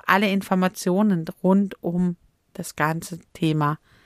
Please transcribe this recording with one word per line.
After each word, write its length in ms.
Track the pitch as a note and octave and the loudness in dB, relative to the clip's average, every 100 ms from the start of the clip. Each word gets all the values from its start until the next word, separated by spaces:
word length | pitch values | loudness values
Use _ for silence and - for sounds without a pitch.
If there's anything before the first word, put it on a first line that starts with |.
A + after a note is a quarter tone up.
| - | 0
alle 240 | F#3+ G#3+ | 2 2
Informationen 960 | G3 - F#3 F#3 - - F#3 G#3+ F3 D#3+ - | 0 0 0 0 -2 0 2 2 2 -2 -2
rund 400 | F3+ G3 G3 - | 2 2 2 -4
um 320 | F3 F3 F3+ E3+ _ _ _ | -4 0 -2 -2 _ _ _
das 240 | - F3 - | -14 -14 -2
ganze 420 | D3+ D#3+ - E3+ - | -2 -2 -8 -14 -16
Thema 480 | - E3 D#3 D3 D3+ _ _ | -2 0 2 0 -4 _ _